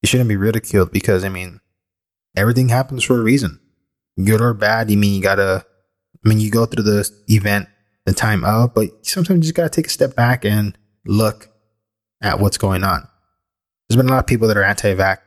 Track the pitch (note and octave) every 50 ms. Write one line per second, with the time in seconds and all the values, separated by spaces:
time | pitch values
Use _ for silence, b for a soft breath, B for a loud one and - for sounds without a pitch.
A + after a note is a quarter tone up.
0 | - - - B2+ B2 A2+ G#2+ G2 G2 A2 A2 A2 - - - G#2 F#2 F2 - F2+
1 | - - G#2 F#2 F#2 G2 F#2+ F2+ F2+ F#2 F2+ G2+ _ _ _ _ _ _ _ _
2 | _ _ _ _ _ _ _ - G2 A2+ A#2+ B2 C3 B2+ A#2 B2 A#2+ - C#3 B2+
3 | - - B2+ A#2+ A2+ A2 B2+ C#3 A#2 F2 C#2+ - _ _ _ _ _ _ _ _
4 | _ _ _ - F#2+ G2+ A2 G#2+ A#2 A#2+ A#2 G#2 G#2 G#2 A2 A2+ A2+ G#2+ G#2 G#2
5 | G#2 G2+ G2+ G2 F#2+ G2 G2 G2 G2 F#2+ F#2+ F#2+ - _ _ _ _ _ _ _
6 | _ _ _ _ _ A2 A2 A2 G#2+ G#2+ G#2 A2+ A#2 A2+ - - G#2 G#2+ G#2 G#2
7 | G#2 - _ _ _ - G#2+ G#2+ F#2+ G#2 G2+ G2+ F#2+ - _ _ _ _ _ _
8 | _ - F#2+ - - A2 G#2+ G2 - - G#2+ A2 A#2+ A#2+ - - A2 F#2+ - _
9 | _ - - F#3+ F3 - F#3+ F3 D#3+ D#3+ D#3+ - E3+ D3+ - - D#3 - - -
10 | - C3+ - - A#2+ A#2+ B2+ B2 - G#2 G#2 G#2+ G#2 G2+ - _ _ _ _ _
11 | _ - G2 G#2 A2 G#2+ G#2 - - _ _ _ _ _ _ _ _ _ _ _
12 | _ _ _ _ - F3+ D3+ - G2+ G2 - - - G2 F#2 F2+ F#2+ G2 F2+ -
13 | - - _ _ _ _ _ _ _ _ _ _ _ _ _ _ _ _ A2 A#2+
14 | C3 B2+ C3 B2+ B2 - C3 A#2 A2 A2 G#2+ G#2 G2 G2 G#2 - - G#2 F#2+ F#2
15 | F#2+ F#2+ F#2+ - _